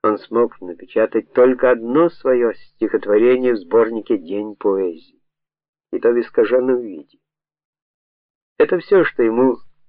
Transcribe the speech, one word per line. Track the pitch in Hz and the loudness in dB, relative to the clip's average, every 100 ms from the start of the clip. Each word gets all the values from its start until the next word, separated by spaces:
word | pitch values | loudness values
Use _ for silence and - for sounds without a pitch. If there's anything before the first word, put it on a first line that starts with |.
Он | 104 104 | -2 -4
смог | - 113 117 - | -4 -2 -2 -4
напечатать | 90 85 95 - 110 113 104 | -16 -16 -8 -2 -2 -2 -4
только | - 127 127 127 | 2 4 4 0
одно | 120 117 135 170 | 0 -2 0 0
своё | - 135 127 120 | 0 -2 0 0
стихотворение | 104 - _ 110 107 104 104 117 127 127 | -4 -14 _ -4 -4 0 2 4 2 0
в | 113 | -2
сборнике | 90 117 113 113 101 110 | 0 0 0 -2 -4 -6
"День | 82 101 107 | -4 -8 -8
поэзии", | 101 104 98 95 80 _ _ _ _ _ _ _ _ _ | -6 -2 -2 -4 -8 _ _ _ _ _ _ _ _ _
и | 120 | -2
то | 117 | 0
в | 120 | 0
искажённом | 117 - 107 127 127 127 | -2 -2 2 2 0 -2
виде. | 117 82 71 _ _ _ _ _ _ _ _ _ _ _ _ _ _ _ | -4 -16 -20 _ _ _ _ _ _ _ _ _ _ _ _ _ _ _
Это | 151 180 | -2 0
всё, | - 185 | 0 2
что | 156 - | 2 0
ему | 117 113 131 117 - _ | -2 2 0 0 -10 _